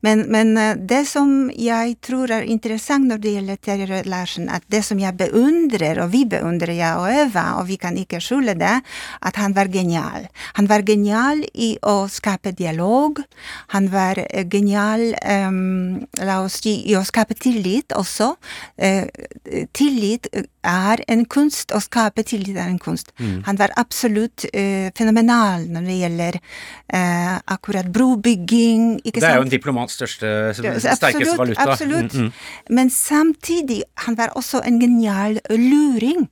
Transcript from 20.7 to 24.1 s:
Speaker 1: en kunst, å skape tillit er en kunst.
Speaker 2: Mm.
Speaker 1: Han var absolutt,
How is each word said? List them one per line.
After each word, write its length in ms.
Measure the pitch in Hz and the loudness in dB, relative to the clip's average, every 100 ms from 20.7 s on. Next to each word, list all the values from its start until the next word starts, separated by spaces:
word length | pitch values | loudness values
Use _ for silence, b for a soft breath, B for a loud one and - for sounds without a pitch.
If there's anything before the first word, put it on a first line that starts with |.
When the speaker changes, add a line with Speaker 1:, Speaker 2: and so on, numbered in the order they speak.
| 180 190 233 - | 0 2 0 2
Speaker 1:
en 180 | 226 233 | 0 2
kunst, 460 | - 294 - - | 2 2 0 -4
å 100 | 214 | -4
skape 420 | - 240 220 214 220 | -2 0 0 0 -4
tillit 300 | 220 190 196 | -4 -4 -6
er 120 | 180 | -4
en 100 | 180 | -4
kunst. 320 | - 254 - _ | -4 -6 -8 _
Speaker 2:
Mm. 240 | 117 92 104 | -4 -4 -2
Speaker 1:
Han 100 | 196 | 0
var 160 | 202 - | 0 0
absolutt, 680 | 233 - 240 | -4 -2 0